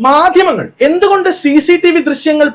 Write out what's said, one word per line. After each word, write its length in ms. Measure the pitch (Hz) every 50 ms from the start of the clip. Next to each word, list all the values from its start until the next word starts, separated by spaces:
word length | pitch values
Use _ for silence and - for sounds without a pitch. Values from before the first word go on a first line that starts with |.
| 233 262
മാധ്യമങ്ങൾ 600 | 285 302 339 370 359 359 381 339 254 180 - - _ - 247 294
എന്തുകൊണ്ട് 420 | 330 359 403 392 392 392 359 370 - -
സി 120 | - 285 277 302 294 330
സി 80 | 349 339 -
ടി 80 | 349 320
വി 80 | 330 262 302
ദൃശ്യങ്ങൾ 380 | 277 - - 311 302 302 294 285